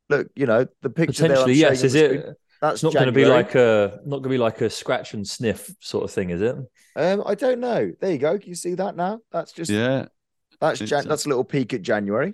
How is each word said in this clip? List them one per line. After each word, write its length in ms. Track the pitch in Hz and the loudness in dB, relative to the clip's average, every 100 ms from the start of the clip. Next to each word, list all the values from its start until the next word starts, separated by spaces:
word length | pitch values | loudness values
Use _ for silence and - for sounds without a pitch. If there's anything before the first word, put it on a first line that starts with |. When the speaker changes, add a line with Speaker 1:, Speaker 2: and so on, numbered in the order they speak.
| - | -2
Speaker 1:
look, 200 | 143 - - | -2 -2 -4
you 100 | 135 | 2
know, 220 | 110 127 _ | 2 2 _
the 80 | 139 | -8
picture 340 | 120 160 127 160 | -2 -2 2 4
there 100 | 135 | 4
I'm 120 | 131 | 4
Speaker 2:
Potentially, 20 | 135 | 6
Speaker 1:
showing 160 | 151 | 6
Speaker 2:
yes. 60 | 131 | 4
Speaker 1:
on 60 | 131 | 2
Speaker 2:
Is 80 | |
Speaker 1:
the 60 | 139 | 4
Speaker 2:
it? 120 | 151 135 | 4 2
Speaker 1:
screen, 140 | - - _ - | -6 -16 _ -4
that's 120 | 151 - | -2 0
Speaker 2:
It's 80 | |
not 100 | 160 | 0
gonna 180 | 151 127 | 2 4
be 100 | 123 | 4
Speaker 1:
January. 140 | 135 123 | 6 6
Speaker 2:
like 180 | 120 131 | 4 4
a, 440 | 117 107 101 - 143 | 4 4 2 -4 -10
not 120 | 139 | -8
gonna 120 | 131 | -2
be 80 | 131 | 0
like 220 | 113 - | 0 0
a 80 | 113 | -4
scratch 440 | - - 127 - | -4 -4 -4 -4
and 120 | 113 98 | -10 -10
sniff 460 | - 110 101 - - | -4 -4 -4 -8 -18
sort 240 | - 101 | -8 -6
of 80 | 98 | -4
thing, 180 | - 92 | -6 -4
is 120 | 87 | -2
it? 140 | 110 139 131 _ _ - | -2 -4 -12 _ _ -4
Speaker 1:
Um, 260 | 160 196 - | -2 -2 -2
I 100 | 202 | -2
don't 240 | 262 247 | -2 -2
know. 300 | 247 202 113 160 | -2 -2 -4 -4
There 100 | 190 | -4
you 60 | 151 | -2
go. 180 | 147 196 | -2 -2
Can 120 | - | -6
you 60 | 175 | -10
see 200 | 175 180 | -8 -6
that 200 | 196 165 | -6 -4
now? 240 | 180 226 _ | -6 -6 _
That's 220 | 170 160 | -10 -10
just 180 | - 165 | -10 -4
Speaker 3:
Yeah. 360 | 104 120 131 - _ _ _ _ - | -2 0 -2 -4 _ _ _ _ -4
Speaker 1:
that's 220 | 151 113 | -2 -2
Speaker 3:
It's 80 | 107 | -2
Speaker 1:
Jan-, 160 | 143 127 | -4 -2
Speaker 3:
a 20 | |
Speaker 1:
that's 180 | 147 147 | -4 -2
a 40 | |
little 140 | 127 127 | -2 -2
peek 280 | 143 117 | -2 -4
at 80 | 123 | -6
January. 520 | 90 107 101 107 165 | -2 -2 0 -2 -4